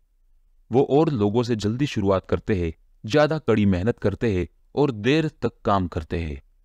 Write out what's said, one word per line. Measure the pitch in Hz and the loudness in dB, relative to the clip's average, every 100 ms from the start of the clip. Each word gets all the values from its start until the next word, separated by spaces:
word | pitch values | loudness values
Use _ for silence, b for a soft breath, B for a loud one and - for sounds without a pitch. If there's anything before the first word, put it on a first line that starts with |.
| _ _ _ _ _ _ - | _ _ _ _ _ _ -2
वो | 117 | 0
और | - 139 160 | 4 2 2
लोगों | 131 104 110 | 2 0 0
से | 117 113 | 0 -2
जल्दी | 101 120 143 | -2 -2 -4
शुरुआत | - 98 95 - | -2 0 0 0
करते | 90 - 98 | -4 -2 -2
हैं, | 85 - _ _ 110 | -2 -6 _ _ -2
ज्यादा | 147 147 156 | 2 2 0
कड़ी | - 110 101 | 0 2 4
मेहनत | 90 104 123 | 2 -2 -2
करते | 104 95 117 92 | -2 -2 -2 -2
हैं | 87 _ _ 117 | -4 _ _ -2
और | 143 | -2
देर | 107 110 156 156 | 0 0 0 0
तक | - 117 - 113 | -4 -8 -4 0
काम | 98 90 | 0 0
करते | 87 80 87 | -6 -6 -8
हैं। | 80 69 _ _ | -6 -10 _ _